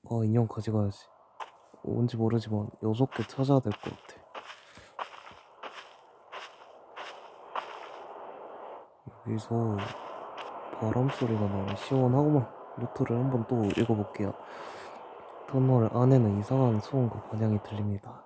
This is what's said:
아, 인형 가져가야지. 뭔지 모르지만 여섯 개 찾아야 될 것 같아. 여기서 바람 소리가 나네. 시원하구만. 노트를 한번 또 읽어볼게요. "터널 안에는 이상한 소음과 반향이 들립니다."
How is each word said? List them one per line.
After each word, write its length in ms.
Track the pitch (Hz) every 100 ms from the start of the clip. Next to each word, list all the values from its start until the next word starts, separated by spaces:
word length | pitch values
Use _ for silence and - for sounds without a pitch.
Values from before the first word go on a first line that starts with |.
| -
아, 140 | 117 110
인형 220 | 117 113
가져가야지. 520 | - 110 107 101 - - _ _ _ - - _ -
뭔지 340 | - 113 120 117
모르지만 520 | 113 117 110 107 104 -
여섯 260 | 110 110 131
개 120 | -
찾아야 360 | 107 - 135 139
될 120 | 110
것 160 | - -
같아. 300 | - - - - - - - - - - - - - - - - - - - - - - - - - - - - - - - - - - - - - - - - - - - - - - - - - - _ - - 110
여기서 500 | 110 - 117 113 101 98 - - - - - - - - -
바람 300 | 110 123 135
소리가 300 | - 123 110
나네. 340 | 104 98 95 101
시원하구만. 720 | - 135 123 131 147 147 120 - - -
노트를 400 | 120 - 135 117
한번 280 | 135 127 110
또 160 | 120 104
읽어볼게요. 680 | - 113 107 101 - 82 - - - - - - - - - - - -
"터널 420 | 135 131 127 110
안에는 460 | 113 127 131 110 101
이상한 400 | 107 131 127 107
소음과 440 | - 139 120 107
반향이 380 | - 110 110 104
들립니다." 600 | - 104 104 101 - -